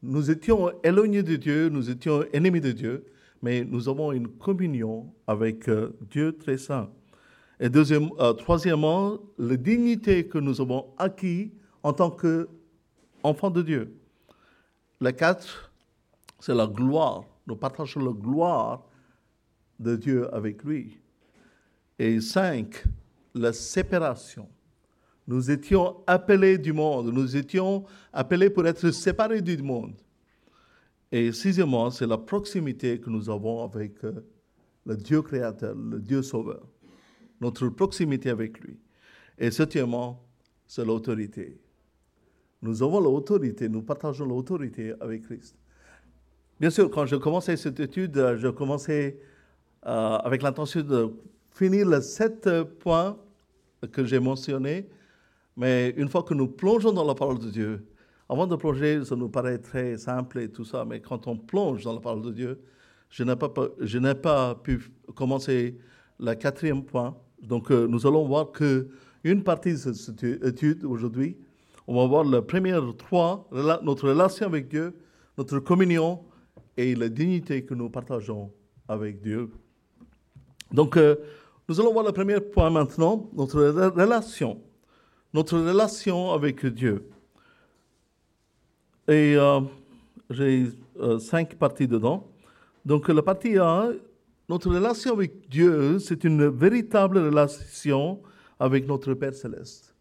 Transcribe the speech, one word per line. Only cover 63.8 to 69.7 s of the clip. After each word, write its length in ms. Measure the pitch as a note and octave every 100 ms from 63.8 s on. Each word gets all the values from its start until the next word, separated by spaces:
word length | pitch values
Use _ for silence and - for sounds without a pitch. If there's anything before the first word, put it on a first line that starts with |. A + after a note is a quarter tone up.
je 200 | A2 A#2
n'ai 160 | C3 C3+
pas 400 | E3 D3 B2+ A#2+
pu 360 | - B2+ - _ -
commencer 640 | - C3 C3+ C3+ C3 A#2+ B2 - _ _ _
le 140 | A#2+
quatrième 500 | A2+ C#3 C#3 D#3+ C#3
point. 320 | C3 B2+ A#2+ D#3+ _ _
Donc, 300 | - A#2+ A2
euh, 160 | B2+ A#2
nous 220 | A#2 C3
allons 180 | D3+ D3+
voir 260 | C#3 D3+
que 360 | - D3 C3 C3 - - _
une 200 | D#3+ G3+
partie 300 | G3 E3 F3+